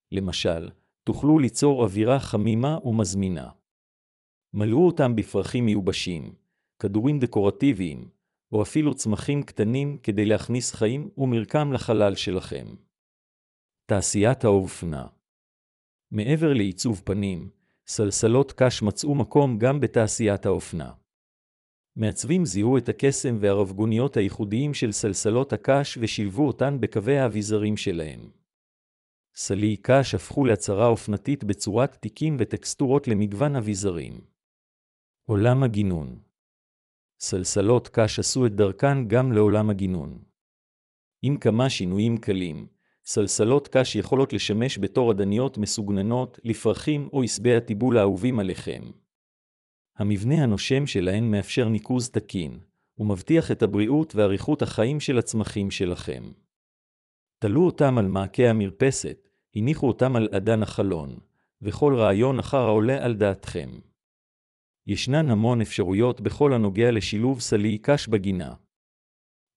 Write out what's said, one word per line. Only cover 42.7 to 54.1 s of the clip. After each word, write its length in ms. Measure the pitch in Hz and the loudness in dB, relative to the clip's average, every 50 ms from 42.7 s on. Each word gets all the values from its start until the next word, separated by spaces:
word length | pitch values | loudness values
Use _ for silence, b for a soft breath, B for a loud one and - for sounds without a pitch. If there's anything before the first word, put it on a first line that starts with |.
| _ _ _ _ _ _ _ | _ _ _ _ _ _ _
סלסלות 640 | - - 117 107 95 - - 107 110 131 143 135 - | -4 -2 0 0 0 0 0 2 4 4 2 2 2
קש 280 | - 131 127 - - | 2 2 2 2 0
יכולות 360 | 110 - - - 131 139 - - | -4 -2 0 2 2 2 2 0
לשמש 460 | 101 - - 104 107 117 135 - 104 | -2 -2 -2 -2 0 0 -2 -2 -4
בתור 320 | 98 95 - 135 123 117 | -4 -2 0 2 2 2
עדניות 480 | 107 95 101 98 101 110 127 135 - 107 | 2 2 0 0 0 0 0 -2 -2 -4
מסוגננות 840 | 104 98 - - 107 98 101 95 98 107 117 127 127 127 - - - | -4 -4 -4 -4 -4 -2 -2 -2 -2 -2 -2 -2 -4 -6 -10 -8 -6
לפרחים 640 | 113 110 - - 113 101 - - - 151 143 143 139 - | -6 -4 -2 0 0 0 0 -2 -2 -2 -2 -4 -4 -2
או 100 | 143 127 | -2 -2
עשבי 340 | 110 - - 101 120 120 | -2 -2 -2 2 2 2
הטיבול 420 | 120 117 - 113 101 120 127 117 117 | 2 2 0 -2 -2 0 2 4 4
האהובים 400 | 101 101 95 92 98 127 131 113 | 4 4 2 0 0 -2 0 0
עליכם. 440 | 98 92 87 - - - 67 - - 58 - _ _ _ _ _ _ _ _ _ _ _ _ _ _ _ _ _ _ _ _ | -2 -2 -4 -6 -8 -8 -8 -10 -10 -14 -18 _ _ _ _ _ _ _ _ _ _ _ _ _ _ _ _ _ _ _ _
המבנה 460 | - 104 101 104 95 98 120 147 165 147 | -4 -2 -2 0 0 0 0 2 2 2
הנושם 440 | 120 104 98 - - 131 135 147 | 2 0 0 0 0 0 0 0
שלהן 440 | - - 98 87 92 92 107 117 117 | -2 -2 -2 -2 0 0 0 0 0
מאפשר 380 | 107 101 92 - - - 123 110 | 0 0 -2 -2 -2 0 0 0
ניקוז 420 | 113 107 - - 127 127 120 120 | 0 -2 -2 -2 -2 -2 -2 -4
תקין, 480 | - 113 - - - 98 82 67 60 - - _ _ _ _ _ _ - | -4 -6 -6 -4 -6 -6 -6 -8 -10 -14 -18 _ _ _ _ _ _ -6
ומבטיח 520 | 110 104 101 92 - - 156 180 - - | -4 -2 -2 -4 0 2 2 2 2 2
את 120 | 113 - 113 | 0 2 2
הבריאות 520 | 98 101 101 107 107 139 151 160 - | 2 2 2 2 2 2 0 0 0